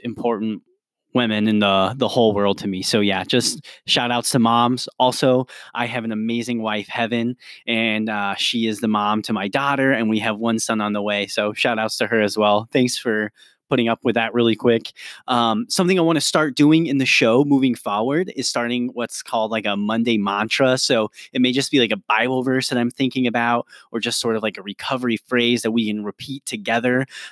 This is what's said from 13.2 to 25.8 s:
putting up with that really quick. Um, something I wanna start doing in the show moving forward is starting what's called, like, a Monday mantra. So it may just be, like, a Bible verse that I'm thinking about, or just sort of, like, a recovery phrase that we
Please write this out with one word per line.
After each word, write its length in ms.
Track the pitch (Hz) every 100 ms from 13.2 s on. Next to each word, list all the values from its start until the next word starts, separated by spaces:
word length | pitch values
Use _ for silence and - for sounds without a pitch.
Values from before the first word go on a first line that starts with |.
| 107 _ _ _ -
putting 180 | 127 117
up 160 | 113
with 120 | 120 113
that 180 | 113
really 220 | 117 117 107
quick. 380 | 123 117 113 - - - -
Um, 400 | 123 117 110 120
something 300 | - 180 185
I 20 |
wanna 200 | 165 170
start 340 | - 165 156 127
doing 320 | 147 160 165
in 100 | 139
the 80 | 127
show 400 | - 120 120 143
moving 300 | 139 131 120
forward 580 | - 104 117 147 185 -
is 140 | 123
starting 400 | - 120 123 123
what's 280 | 117 117 -
called, 300 | - 117 110
like, 160 | 110 104
a 100 | 101
Monday 400 | 104 113 117 110
mantra. 580 | 101 101 113 - 131 131
So 320 | - 123 110 - -
it 60 | 127
may 120 | 123
just 180 | 127 139
be, 100 | 143
like, 120 | 117
a 60 | 107
Bible 440 | - 110 123 131
verse 280 | 127 131 -
that 100 | 127
I'm 100 | 120
thinking 380 | - 135 135 123
about, 400 | 120 117 120 - - -
or 80 | 117
just 200 | 117 -
sort 160 | 117 110
of, 60 |
like, 160 | 107 101
a 60 |
recovery 540 | 98 101 - 131 123 113
phrase 440 | - 123 117 120
that 80 | 113
we 160 | 113